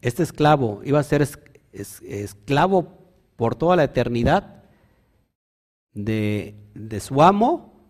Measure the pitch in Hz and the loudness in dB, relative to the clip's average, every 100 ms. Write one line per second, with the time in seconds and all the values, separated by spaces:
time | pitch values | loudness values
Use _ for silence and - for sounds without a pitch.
0 | 123 - 160 - 151 151 120 104 - 147 | -4 -4 -6 2 2 4 0 -6 -2 -2
1 | 143 147 139 - - _ _ - 101 - | 2 0 0 -4 -20 _ _ -16 -16 -16
2 | - 101 101 - - 139 180 190 165 - | -12 -10 -10 -14 -2 0 2 2 -2 -12
3 | - _ _ _ 113 117 160 180 139 - | -20 _ _ _ -2 0 2 2 2 0
4 | 120 117 120 175 - - _ _ _ _ | -2 0 2 0 -2 -20 _ _ _ _
5 | _ _ _ _ _ _ _ _ _ 107 | _ _ _ _ _ _ _ _ _ -10
6 | 104 110 104 104 78 - - - 110 110 | -4 -2 -2 -4 -6 -16 -20 -16 -10 -10
7 | - 135 170 202 240 330 - _ | -6 4 4 4 0 0 -6 _